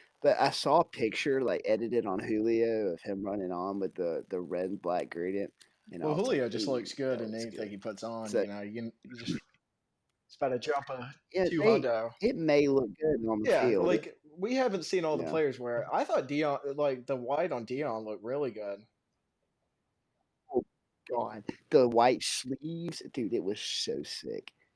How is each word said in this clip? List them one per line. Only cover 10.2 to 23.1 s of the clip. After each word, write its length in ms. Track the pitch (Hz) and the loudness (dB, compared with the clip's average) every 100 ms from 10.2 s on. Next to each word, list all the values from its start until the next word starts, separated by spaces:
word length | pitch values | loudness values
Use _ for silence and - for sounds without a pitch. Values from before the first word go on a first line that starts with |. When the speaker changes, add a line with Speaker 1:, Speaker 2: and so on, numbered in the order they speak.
| _ | _
Speaker 2:
it's 80 | - | -4
about 140 | 139 | -2
to 80 | 123 | -2
jump 320 | 151 143 139 | -2 -4 -4
a 240 | 131 123 - _ | -10 -10 -16 _
Speaker 1:
Yeah, 160 | 180 180 | 0 0
Speaker 2:
two 140 | 165 | 4
Speaker 1:
they, 220 | 214 208 | 4 4
Speaker 2:
hundo. 280 | 127 113 117 - | 4 0 -2 -2
Speaker 1:
it 160 | 214 - | -2 0
may 320 | 160 147 143 | 4 6 6
look 220 | 135 - - | 4 2 0
good 260 | 156 135 110 | 0 0 0
on 120 | 110 | 0
the 80 | 107 | 4
Speaker 2:
Yeah, 120 | - | 4
Speaker 1:
field. 200 | 123 - | 6 4
Speaker 2:
like, 360 | - 165 - - - 160 | 4 2 0 -16 -20 -6
we 160 | 208 | -2
haven't 300 | 262 254 196 | 2 2 0
seen 200 | 151 185 | 0 0
all 120 | 160 151 | 2 0
the 60 | |
Speaker 1:
Yeah. 0 | |
Speaker 2:
players 340 | 160 160 147 120 | 0 2 2 0
wear 220 | 120 120 | -4 -2
it. 60 | 104 | 0
I 120 | 160 | 0
thought 240 | 302 311 135 | 0 0 0
Dion, 300 | 147 151 139 143 143 | 0 0 0 -2 0
like, 300 | 147 127 120 | 0 0 -2
the 100 | 131 | -4
white 360 | 120 143 175 | 0 0 0
on 120 | 127 | -2
Dion 400 | 113 131 147 113 | -4 -4 -2 -4
looked 200 | 110 104 | -6 -8
really 260 | 107 139 135 | -4 -2 -2
good. 360 | 107 104 101 110 _ _ _ _ _ _ _ _ _ _ _ _ _ _ _ - | -4 -8 -8 -12 _ _ _ _ _ _ _ _ _ _ _ _ _ _ _ -6
Speaker 1:
Oh, 120 | - - _ _ _ - | -4 -4 _ _ _ -8
God. 360 | 117 110 110 - - - | -4 -4 -6 -12 -14 2
The 180 | 151 123 | 6 6
white 340 | 117 123 123 | 6 6 4
sleeves, 800 | - - 127 131 156 165 170 160 - | -2 -4 -6 -6 -6 -8 -8 -8 -10